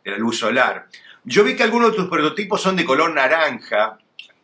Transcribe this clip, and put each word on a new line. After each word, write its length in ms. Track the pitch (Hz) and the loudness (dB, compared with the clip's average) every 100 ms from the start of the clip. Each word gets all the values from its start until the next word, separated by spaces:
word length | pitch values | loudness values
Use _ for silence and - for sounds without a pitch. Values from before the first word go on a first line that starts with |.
de 80 | 98 | -10
la 40 | 101 | -4
luz 220 | 113 117 | -4 -2
solar. 480 | 110 123 120 92 - - - - | -2 0 0 -2 -12 -20 -20 -20
Yo 180 | - 160 | -2 2
vi 140 | 220 262 | 2 2
que 80 | |
algunos 260 | 233 233 233 | 0 2 2
de 60 | 220 | 2
tus 120 | 180 | -2
prototipos 540 | 175 156 - 208 196 | -2 -2 -2 -4 -2
son 140 | 190 190 | -2 -2
de 80 | |
color 280 | 156 135 165 | 0 2 2
naranja. 840 | 151 131 160 151 120 - 107 110 - _ - - _ | 2 2 2 0 -4 -4 -2 0 -4 _ -20 -20 _